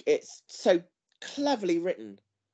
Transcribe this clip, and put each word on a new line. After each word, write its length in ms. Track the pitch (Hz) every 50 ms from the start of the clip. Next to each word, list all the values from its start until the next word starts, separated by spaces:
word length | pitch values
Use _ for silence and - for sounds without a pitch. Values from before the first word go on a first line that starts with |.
| -
it's 360 | 147 151 - - - - - _
so 340 | - - - - 220 185 170 175 _ _ _ _ _ _ _
cleverly 560 | - - - - 285 285 277 220 202 180 170 170
written. 400 | 170 185 - 107 110 104 98 - _ _ _ _ _ _